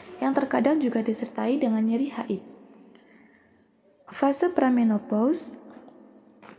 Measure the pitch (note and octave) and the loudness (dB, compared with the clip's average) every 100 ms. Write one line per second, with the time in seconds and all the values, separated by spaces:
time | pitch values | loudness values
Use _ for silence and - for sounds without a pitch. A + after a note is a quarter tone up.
0 | - - C4 C#4 C4 B3+ B3+ D#4 B3+ A#3 | -18 -4 -2 0 0 2 2 2 2 0
1 | A3 A3 A3+ - A3 C4 A3+ A3 A3 A#3 | -2 -4 -6 -4 -2 0 0 0 0 0
2 | C4+ - A3+ G3 - - - - - - | -2 -4 -6 -6 -8 -20 -20 -20 -20 -20
3 | _ - - _ _ _ _ _ _ _ | _ -20 -20 _ _ _ _ _ _ _
4 | - - C#4 C#4 F4 - C4 A#3+ A3+ G#3 | -20 -2 0 2 0 2 2 4 4 2
5 | - G#3+ B3 D#4+ - - - - - - | 0 0 2 0 -4 -16 -20 -20 -20 -20
6 | - - - _ - | -20 -20 -20 _ -20